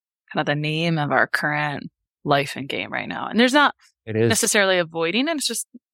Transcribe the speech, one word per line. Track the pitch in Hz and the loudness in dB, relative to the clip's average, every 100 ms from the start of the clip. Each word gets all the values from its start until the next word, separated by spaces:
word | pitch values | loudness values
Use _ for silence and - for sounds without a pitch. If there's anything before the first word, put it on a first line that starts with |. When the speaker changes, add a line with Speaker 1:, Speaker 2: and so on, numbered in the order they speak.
| _ _ _ | _ _ _
Speaker 1:
kind | 170 | -4
of | 156 | -2
the | 147 | -2
name | 151 156 170 160 | -2 0 0 0
of | 143 | 2
our | 131 113 | 2 2
current | - 151 147 151 143 - - _ _ - | 0 -2 -2 -4 -6 -10 -18 _ _ 0
life | 143 135 - | 0 0 -6
and | 139 | -8
game | - 101 | -8 -6
right | 127 107 | -6 -6
now. | - - | -8 -4
And | 208 | 2
there's | 247 277 | 4 4
not | 277 - _ _ - | 2 0 _ _ -4
Speaker 2:
It | 107 | 2
is. | 117 | 4
Speaker 1:
necessarily | 214 226 220 196 185 | 4 2 2 4 2
avoiding | 165 165 165 202 285 | 0 -2 -2 0 -2
it. | 320 | -2
It's | - | -4
just | 233 - - _ | -6 -10 -16 _